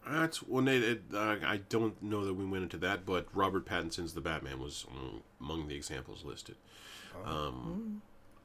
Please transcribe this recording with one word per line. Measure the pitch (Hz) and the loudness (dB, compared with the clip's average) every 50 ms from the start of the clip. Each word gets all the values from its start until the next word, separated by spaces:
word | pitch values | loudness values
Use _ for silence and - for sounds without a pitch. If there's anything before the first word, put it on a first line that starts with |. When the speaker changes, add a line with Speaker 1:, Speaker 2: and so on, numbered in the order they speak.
| - | -4
Speaker 1:
That's, | 123 143 160 160 160 - - | 0 2 4 2 2 0 -2
well, | - - 123 131 | -4 2 4 6
Nate, | 131 135 131 127 | 6 8 8 6
it, | 110 117 117 104 92 - 101 | 6 6 4 2 -2 -2 0
uh, | 104 107 110 107 95 76 | 2 4 4 4 4 4
I | 73 107 101 98 - | 4 2 2 2 2
don't | 117 113 113 107 101 - | 2 4 4 2 0 -2
know | 104 104 107 104 98 | -2 0 0 2 2
that | 98 92 | 0 0
we | 98 98 | 0 0
went | 95 95 95 90 | 0 0 0 0
into | 82 - 80 | -2 -2 0
that, | 90 95 101 95 95 | 2 2 2 0 0
but | 101 92 87 76 - | 0 0 0 0 0
Robert | - 98 95 98 95 90 - | 2 4 4 4 4 2 0
Pattinson's | - 95 87 82 80 - 90 85 80 | 0 0 0 0 -2 -2 -4 -4 -4
The | 85 82 | -4 -4
Batman | 71 82 80 76 73 67 67 65 | -2 -2 -2 -2 -2 -4 -6 -6
was | 65 71 - - - - | -6 -6 -8 -8 -10 -10
among, | 65 67 65 62 53 58 - - - - | -8 -8 -8 -8 -8 -10 -14 -16 -14 -10
among | 64 - 82 82 76 76 | -6 -4 -4 -4 -4 -4
the | 69 | -6
examples | 71 - - 73 64 64 - - - 80 | -6 -6 -6 -6 -8 -8 -10 -12 -12 -10
listed. | 69 - - - - - - - - - - - - - - - - - - - | -10 -10 -10 -12 -14 -16 -18 -20 -20 -20 -20 -18 -18 -16 -16 -16 -14 -12 -10 -6
Speaker 2:
Oh. | - 80 78 73 69 | -4 -2 -2 -2 -2
Speaker 1:
Um, | 123 127 120 110 180 214 226 220 208 208 - - - - - - - - | -4 -6 -6 -6 -6 -4 -6 -6 -8 -8 -10 -16 -20 -20 -20 -20 -20 -20